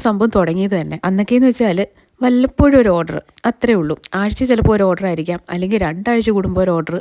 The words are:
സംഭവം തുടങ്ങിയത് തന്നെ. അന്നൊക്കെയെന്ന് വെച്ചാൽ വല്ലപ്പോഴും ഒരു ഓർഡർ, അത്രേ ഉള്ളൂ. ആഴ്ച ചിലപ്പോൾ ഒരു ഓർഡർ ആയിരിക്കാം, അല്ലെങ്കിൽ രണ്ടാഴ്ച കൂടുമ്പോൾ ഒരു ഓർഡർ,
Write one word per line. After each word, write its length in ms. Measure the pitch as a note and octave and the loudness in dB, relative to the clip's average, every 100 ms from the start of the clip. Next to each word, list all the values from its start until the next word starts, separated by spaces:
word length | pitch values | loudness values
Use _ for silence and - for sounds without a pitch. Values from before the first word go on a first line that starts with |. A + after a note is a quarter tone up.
| A#3+ | 0
സംഭവം 240 | G3+ A3+ G#3+ | 0 0 2
തുടങ്ങിയത് 400 | E3 F3 G3 F#3+ | 0 0 -2 -2
തന്നെ. 180 | D#3 D#3 | -4 -6
അന്നൊക്കെയെന്ന് 460 | F#3 F#3+ G#3 B3 B3+ | -2 -2 0 2 2
വെച്ചാൽ 280 | A#3+ A3 F3 G3+ _ _ _ | 2 0 0 -4 _ _ _
വല്ലപ്പോഴും 540 | B3+ B3 C4 - C#4+ C#4 | 0 2 0 2 4 6
ഒരു 100 | A3 | 4
ഓർഡർ, 260 | E3+ E3 D#3 - - A#3 | 0 -2 -8 -12 -6 -4
അത്രേ 280 | - A#3 G#3 | -2 0 0
ഉള്ളൂ. 160 | D3+ D#3 - F#3 | 0 -6 -6 -4
ആഴ്ച 240 | G3+ - | -4 -2
ചിലപ്പോൾ 300 | B3+ A3+ A3+ G#3+ | 0 2 2 2
ഒരു 80 | |
ഓർഡർ 220 | F#3+ F3 F#3+ | 2 0 -4
ആയിരിക്കാം, 340 | E3 D#3+ F3 - | -4 -4 -8 -8
അല്ലെങ്കിൽ 280 | F3 F#3 G#3+ | -6 -2 -2
രണ്ടാഴ്ച 520 | F3 E3+ G#3+ A#3 A3 | -2 -4 -2 0 0
കൂടുമ്പോൾ 320 | G3+ F#3+ F3+ | 0 0 0
ഒരു 80 | F#3 | 0
ഓർഡർ, 240 | E3+ D#3+ E3+ | 0 -2 -8